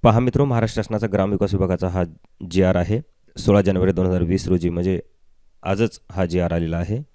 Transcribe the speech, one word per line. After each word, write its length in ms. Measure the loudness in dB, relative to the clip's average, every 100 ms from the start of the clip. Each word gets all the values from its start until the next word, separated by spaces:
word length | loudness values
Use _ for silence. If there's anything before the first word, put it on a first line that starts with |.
पहा 160 | 4 4
मित्रो, 260 | 2 0 0
महाराष्ट्र 360 | 2 0 -2
शासनाचा 260 | -4 -4 -2
ग्रामविकास 460 | 0 0 0 0
विभागाचा 340 | 0 0 0 -2
हा 160 | -2 -4 -6 _ _ -4
जीआर 240 | 2 2 2
आहे. 260 | 0 -2 -6 _ _ -6
सोळा 240 | 2 4
जानेवारी 300 | 4 2 0
दोन 140 | 2 0
हजार 160 | 0
वीस 260 | 0 -2 0
रोजी, 220 | 0 0
म्हणजे 300 | -2 -2 -2 -6 _ -20 _ _ _
आजच 360 | -6 0 -2 -2 _
हा 140 | -4 -2
जीआर 280 | 0 0
आलेला 240 | -2 -2 -4
आहे. 200 | -4 -6 -8